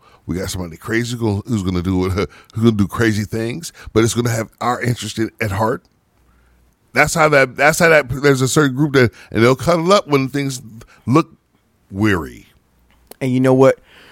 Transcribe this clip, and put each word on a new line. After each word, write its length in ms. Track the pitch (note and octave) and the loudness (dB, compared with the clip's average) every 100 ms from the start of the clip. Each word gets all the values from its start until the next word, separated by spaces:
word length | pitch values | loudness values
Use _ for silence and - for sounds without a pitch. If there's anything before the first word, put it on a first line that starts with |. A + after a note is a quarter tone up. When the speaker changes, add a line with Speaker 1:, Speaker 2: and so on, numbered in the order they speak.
| _ _ - | _ _ -8
Speaker 1:
We 100 | E2+ | -8
got 140 | F#2 | -6
somebody 260 | F#2 F2+ D#2+ | -8 -10 -12
crazy 400 | - A2+ A#2 A#2+ | -6 -4 -4 -4
who's 40 | |
gonna, 180 | A2+ G2+ - | -2 -2 -2
who's 160 | A2+ | -4
gonna 200 | F#2 F#2 | -2 -2
do 220 | F2 F#2 | -2 0
it, 80 | F#2 | 0
<laughs> 160 | F#2 F#2 - _ | -2 -4 -8 _
who's 100 | - | 0
gonna 80 | A#2 | 0
do 140 | G#2+ G2 | 2 -2
crazy 360 | - A2+ G#2 | 0 0 0
things, 480 | G#2 A2+ A2+ D3+ E3 - - | -4 -6 -6 -8 -14 -18 -4
but 100 | A2 | 0
it's 80 | A2+ | 0
gonna 160 | G#2+ A2+ | 0 -4
have 220 | A#2 G#2 _ | -4 -8 _
our 220 | A#2+ B2 | -4 -4
interest 360 | B2 A#2+ G#2+ - | -4 -4 -8 -6
in, 120 | A2 - | -6 -4
at 120 | A2 | -6
heart." 300 | F#2+ A2 F3 _ _ _ _ _ _ _ _ _ _ _ | -2 -2 -4 _ _ _ _ _ _ _ _ _ _ _
That's 200 | B2 D#3+ | 0 0
how 160 | E3+ D#3 | 2 2
that, 280 | D3 C3 A#2+ | 4 2 2
that's 220 | C#3 D#3+ | 0 4
how 120 | E3 | 4
that, 180 | D#3 C3 | 4 2
there's 320 | C3+ C#3+ C3 | 0 2 2
a 80 | C3 | 2
certain 260 | - D3 | 2 0
group 200 | B2+ D3+ | 0 0
that, 180 | C3+ A#2+ - - | 4 2 0 -8
and 120 | - | 2
they'll 100 | A#2 | 2
cuddle 380 | C3 A#2+ E3+ E3 | 2 0 0 2
up 160 | G3+ C#3+ | 0 2
when 200 | C#3+ C3+ | -2 0
things 340 | C#3 C#3 B2 A2 A2+ - _ | -4 -6 -8 -14 -20 -20 _
look 240 | - C#3 D#3 _ _ _ _ _ _ | 0 0 0 _ _ _ _ _ _
weary. 560 | F#2+ G#2+ F#2+ C#2 A1+ - _ _ _ _ _ _ - | -2 0 0 -4 -14 -20 _ _ _ _ _ _ -10
Speaker 2:
And 100 | C3+ | -4
you 80 | B2+ | 0
know 140 | C3 | 2
what? 260 | C3 C3 B2+ _ - - | 4 4 2 _ -20 -20